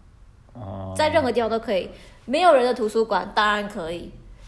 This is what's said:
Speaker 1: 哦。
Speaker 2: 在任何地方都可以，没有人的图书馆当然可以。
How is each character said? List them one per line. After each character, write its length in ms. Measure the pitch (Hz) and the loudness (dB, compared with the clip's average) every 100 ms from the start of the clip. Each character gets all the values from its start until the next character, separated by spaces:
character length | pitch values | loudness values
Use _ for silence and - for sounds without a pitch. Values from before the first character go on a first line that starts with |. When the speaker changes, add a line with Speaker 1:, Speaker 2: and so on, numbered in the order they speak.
| - - - - - | -20 -20 -20 -20 -20
Speaker 1:
哦。 400 | - 98 98 95 - | -16 -12 -10 -8 -2
Speaker 2:
在 140 | 302 | 2
任 120 | 320 | 2
何 80 | 254 | 2
地 120 | 233 | 0
方 80 | 220 | 0
都 100 | 226 | -2
可 180 | 240 190 | -2 -4
以， 120 | - - - - - | -4 -14 -20 -18 -4
没 140 | 294 | 4
有 160 | 359 277 | 6 6
人 100 | 247 | 4
的 80 | |
图 140 | 240 214 | 0 0
书 180 | 226 220 | 0 0
馆 240 | 190 202 220 | 0 -2 0
当 100 | 208 | 2
然 220 | 208 202 | 0 -2
可 240 | 208 165 | -8 -8
以。 200 | 170 - - - - | -8 -12 -18 -20 -20